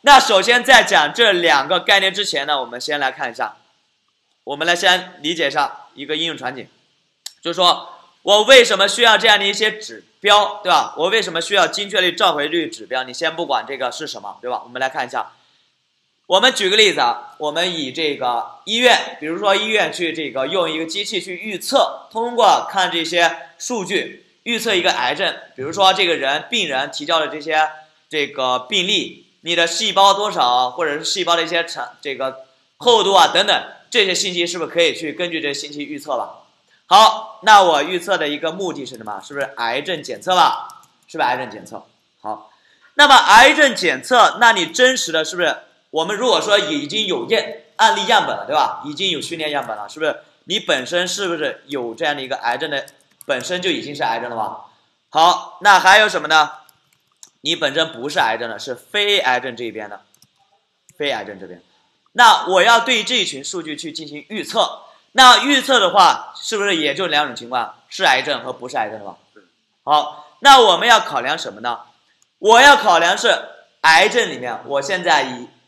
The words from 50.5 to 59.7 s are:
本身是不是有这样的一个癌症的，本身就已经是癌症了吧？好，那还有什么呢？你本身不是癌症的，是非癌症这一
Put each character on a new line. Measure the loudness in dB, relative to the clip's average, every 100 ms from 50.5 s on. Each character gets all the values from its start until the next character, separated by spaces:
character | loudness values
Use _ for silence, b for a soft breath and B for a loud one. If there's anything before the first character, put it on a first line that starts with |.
| -6
本 | -2 -2 -2
身 | -4 -4
是 | -6 -6
不 | -4
是 | -6 -8 _
有 | -8 -8
这 | -4
样 | -4 -4
的 |
一 | -8
个 | -6
癌 | -4 -4
症 | -6
的， | -8 -10 _ _ _ -6
本 | -6
身 | -4 -6
就 | -4
已 | -6
经 | -8
是 | -6
癌 | -4 -4
症 | -6
了 | -8
吧？ | -8 -10 b b b b _
好， | 2 2 2 -8 0
那 | 4 6
还 | 6 6
有 | 4
什 | 0
么 | 2
呢？ | 2 2 -4 _ _ _ _ _ _ -20 _
你 | -8
本 | -4 -4
身 | -2 -4
不 | -6 -6
是 | -2
癌 | -2 -2
症 | -8
的， | -10
是 | -12
非 | -14 _ -4 -2 0
癌 | 0 -2
症 | -4
这 | -10
一 | -12